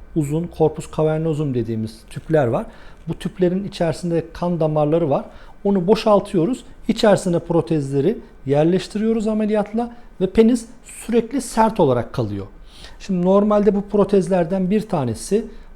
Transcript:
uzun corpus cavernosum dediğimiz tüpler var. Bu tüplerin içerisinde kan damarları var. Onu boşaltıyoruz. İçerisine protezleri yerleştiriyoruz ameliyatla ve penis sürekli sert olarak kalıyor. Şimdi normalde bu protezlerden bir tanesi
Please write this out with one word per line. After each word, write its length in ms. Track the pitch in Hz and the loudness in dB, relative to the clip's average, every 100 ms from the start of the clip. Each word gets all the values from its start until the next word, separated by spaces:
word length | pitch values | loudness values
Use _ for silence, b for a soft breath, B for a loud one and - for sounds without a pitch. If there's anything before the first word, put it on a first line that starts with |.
| - 165 | -6 -4
uzun 340 | 143 156 170 - | -2 -2 -4 0
corpus 400 | 156 156 - - | 0 0 -8 -2
cavernosum 560 | 156 156 160 147 147 | 0 0 -2 -2 -2
dediğimiz 460 | 120 113 110 110 - - | -2 -2 -4 -6 -10 -16
tüpler 380 | 139 - 156 120 | -12 0 2 2
var. 180 | 151 233 B B B 160 | 0 -4 B B B -10
Bu 60 | |
tüplerin 500 | - 175 - 180 185 | -8 -8 0 0 0
içerisinde 640 | 202 - 170 - 170 165 160 | -4 -4 -2 -2 -2 -2 -4
kan 260 | - 180 165 | -4 -2 0
damarları 500 | 156 151 147 165 156 | 0 0 2 2 2
var. 160 | 170 - B B B | -2 -4 B B B
Onu 240 | 202 196 175 | 0 2 2
boşaltıyoruz. 760 | 220 220 202 196 180 175 262 - B - | 2 4 2 2 0 0 -2 -10 B -4
İçerisine 520 | 202 214 190 185 170 | 2 4 4 2 -2
protezleri 760 | - 165 - 156 135 139 156 240 B B 131 | 0 0 0 -2 -2 0 0 -2 B B 0
yerleştiriyoruz 840 | 143 165 185 - 208 220 226 214 | 2 4 2 -2 -2 0 0 0
ameliyatla 680 | 214 208 214 202 226 240 B B - | 0 0 0 0 -4 -4 B B -4
ve 80 | 185 | 0
penis 360 | 226 226 254 - - | 4 6 4 -2 -18
sürekli 580 | - - - 233 233 277 | -20 -16 -2 0 0 -4
sert 380 | - 220 220 - | -2 2 2 4
olarak 340 | 147 120 - | 2 2 -2
kalıyor. 320 | - 104 98 98 - B B B B | -4 -4 -6 -10 -16 B B B B
Şimdi 260 | - 180 180 | -6 0 2
normalde 500 | 196 214 208 208 202 | 4 4 4 4 2
bu 60 | |
protezlerden 880 | 202 226 196 196 170 185 165 190 185 | 0 0 2 2 2 0 0 0 0
bir 100 | 214 | 0
tanesi 640 | - 165 120 110 - 208 226 B B | 0 -2 -2 -4 -2 -2 -2 B B